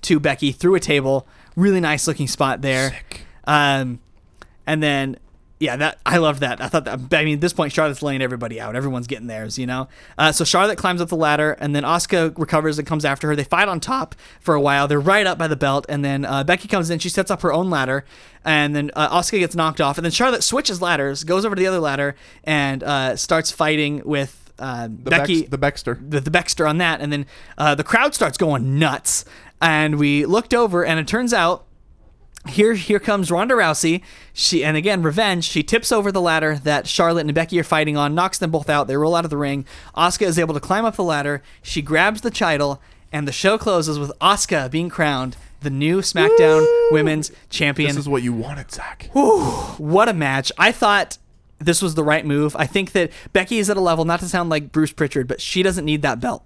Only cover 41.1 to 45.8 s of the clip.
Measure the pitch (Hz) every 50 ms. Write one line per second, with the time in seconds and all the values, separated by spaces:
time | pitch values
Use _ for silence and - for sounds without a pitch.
41.1 | 156 147 143 143 147 135 - - - - _ - - 160 143 139 147 156 175 202
42.1 | 220 208 - 233 214 - 220 175 156 143 147 143 139 135 - - - - - -
43.1 | - 147 147 143 135 - - 190 208 220 - 220 190 175 156 156 151 147 147 139
44.1 | - - - 180 202 202 - - 190 156 135 127 127 156 170 175 - - 165 151
45.1 | 143 131 127 131 123 - - - - - - 147 135 135